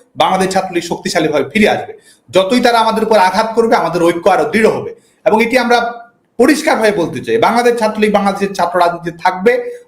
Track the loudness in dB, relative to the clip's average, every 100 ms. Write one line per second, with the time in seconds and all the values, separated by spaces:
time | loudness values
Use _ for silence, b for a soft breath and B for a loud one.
0 | B -2 0 0 0 -2 -2 -6 -6 -8
1 | -4 -2 0 -2 -2 0 2 0 -6 -16
2 | b b _ 0 2 2 2 2 0 0
3 | 2 2 2 0 -2 0 0 0 0 0
4 | 0 2 0 2 0 2 0 0 -8 -14
5 | b b 0 0 2 0 2 0 0 -8
6 | -18 _ _ 0 2 2 0 0 0 0
7 | -4 -6 -2 0 2 2 0 0 -2 -2
8 | 0 2 0 -2 -4 -4 -2 0 0 -2
9 | -10 -2 -2 0 0 0 B B